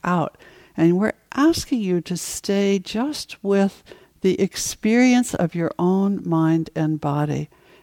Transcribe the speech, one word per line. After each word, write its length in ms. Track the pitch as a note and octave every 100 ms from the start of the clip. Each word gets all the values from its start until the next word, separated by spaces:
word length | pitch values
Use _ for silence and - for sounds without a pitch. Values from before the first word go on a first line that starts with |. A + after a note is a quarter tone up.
out. 340 | F3 F3 - - - - - -
And 220 | E3 F3+
we're 160 | G#3+ - -
asking 460 | - D#4 E4+ - B3
you 200 | F#3+ F3
to 140 | - F3
stay 640 | - - - G3 G3+ G3
just 640 | - G#3+ C#4 D4 - -
with 400 | G3 G3 G3 - - - _ _
the 200 | F#3 -
experience 920 | F#3+ - - - G#3+ A#3 B3+ B3 A#3+
of 200 | - E3
your 180 | E3+ E3 -
own 480 | F3+ F#3+ G3 G3 E3+
mind 440 | D#3+ D#3+ E3 D#3+
and 260 | D#3+ D#3 D3+
body 480 | D3 D3 D3+ C#3 D3+ _ _ -